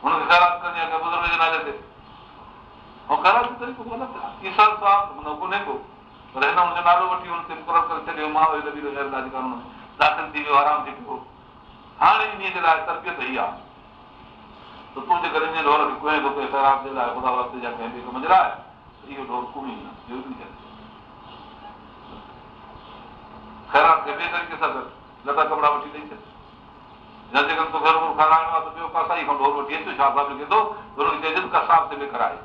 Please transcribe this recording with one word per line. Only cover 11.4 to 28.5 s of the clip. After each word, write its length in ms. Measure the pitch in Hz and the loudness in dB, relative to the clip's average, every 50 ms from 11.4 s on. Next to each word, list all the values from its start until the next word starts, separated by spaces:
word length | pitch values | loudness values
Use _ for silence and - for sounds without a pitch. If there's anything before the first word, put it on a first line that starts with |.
| - - - - - - - - - - - - | -20 -20 -20 -20 -20 -20 -20 -20 -20 -20 -4 4
هاڻي 240 | - 170 214 226 220 214 | 6 6 6 6 2 -2
ان 100 | 208 196 190 190 180 | -6 -6 -6 -6 -4
جي 60 | 175 | 0
لاءِ 180 | 170 165 160 156 127 | 2 2 2 2 2
تربيت 320 | - - - - 185 - - | -6 -6 -6 -6 -8 -8 -6
اها 240 | 127 131 131 120 92 | -6 -6 -4 -4 -4
آهي 140 | 90 - - - - - - - - - - - - - - - - - - - - - - - - - - - - - | -4 -6 -10 -16 -20 -20 -20 -20 -20 -20 -20 -20 -20 -20 -20 -20 -20 -20 -20 -20 -20 -20 -20 -20 -20 -20 -20 -20 -16 -14
ته 40 | 135 127 | -14 0
تون 100 | - 175 175 175 | 0 0 2 2
جيڪر 180 | 165 147 156 156 | 0 0 0 -2
ان 100 | 160 160 160 151 | 0 -2 0 2
ڊور 140 | 143 147 151 147 147 | 4 4 4 2 0
کي 60 | - - | -4 -4
ڪنهن 320 | 151 147 156 147 143 139 139 | -2 0 0 0 0 -2 -2
کي 100 | 143 135 - | -2 -4 -2
خيرات 280 | 139 135 135 139 139 135 135 | 0 2 4 4 4 4 0
جي 60 | 135 135 | -6 -4
لاءِ، 100 | 131 123 120 117 | -2 -2 -2 -4
خدا 140 | 127 127 127 120 | -2 -2 -2 0
واسطي 220 | 120 123 120 127 127 120 | -2 -4 -4 -8 -8 -8
يا 80 | 117 117 | -8 -8
ڪنهن 140 | 113 113 117 123 | -8 -10 -10 -10
ٻئي 80 | 123 117 | -10 -12
ڪم 100 | 123 123 127 | -10 -10 -8
جي 60 | 139 | 2
لاءِ، 220 | 160 185 190 - - - - - - - - - - - - | 4 6 6 6 4 -2 -8 -14 -20 -20 -20 -20 -20 -20 -20
ته 80 | - 131 | -18 -16
اهو 120 | 143 139 131 123 | -12 -12 -10 -6
ڊور 140 | 123 123 123 120 - | -6 -6 -6 -8 -10
ڪوڙي 200 | 135 139 131 113 | -10 -10 -10 -10
نه، 160 | 104 101 104 - - - 120 | -12 -14 -16 -18 -18 -16 -14
اهو 80 | 120 | -12
نه 160 | 135 135 139 - - | -12 -12 -12 -14 -14
ٿيندو. 200 | - - - - - - - - - - - - - - - - - - - - - - - - - 277 277 - - - - - - - 427 - - - - - - - - - - - - - - - - - - - - - - - - - - - - - - - 123 | -14 -18 -18 -20 -20 -20 -20 -20 -20 -20 -20 -20 -20 -20 -20 -20 -20 -20 -20 -20 -20 -20 -20 -20 -20 -20 -20 -20 -20 -20 -20 -20 -20 -20 -20 -20 -20 -20 -20 -20 -20 -20 -20 -20 -20 -20 -20 -20 -20 -20 -20 -20 -20 -20 -20 -20 -20 -20 -20 -20 -20 -20 -20 -20 -14 0 2
خيرات 260 | 139 156 165 160 156 139 | 4 6 6 6 4 2
کي 60 | 147 147 | -4 -6
ٻئي 100 | - 170 170 170 | -6 -6 -6 -4
طريقي 220 | 170 165 165 165 160 | -6 -6 -6 -6 -4
سان 120 | 165 151 143 | -4 -4 -4
ڪر، 100 | 131 123 - - - - - - - - | -6 -10 -12 -16 -20 -20 -20 -20 -14 -6
لٽا 180 | 135 147 156 151 151 | -4 0 0 0 0
ڪپڙا 180 | 156 151 147 147 | 0 2 2 2
وٺي 200 | 147 147 147 147 147 | 2 2 -4 -8 -12
ڏيئي 120 | 151 151 147 | -14 -14 -14
ڇڏ. 140 | 143 - - - - - - - - - - - - - - - - - - - - - - - 120 | -16 -18 -18 -20 -20 -20 -20 -20 -20 -20 -20 -20 -20 -20 -20 -20 -20 -20 -20 -20 -20 -20 -20 0 0
يا 60 | 139 147 | 2 2
جيڪر 180 | 151 160 156 165 160 | 2 0 0 -2 -2
تون 100 | 156 156 143 | -2 0 4
گهر 100 | 160 165 | 4 4
ور 160 | 160 156 160 - 151 | 4 2 0 2 4
کارائڻو 300 | 156 156 160 160 160 170 | 6 6 6 6 4 2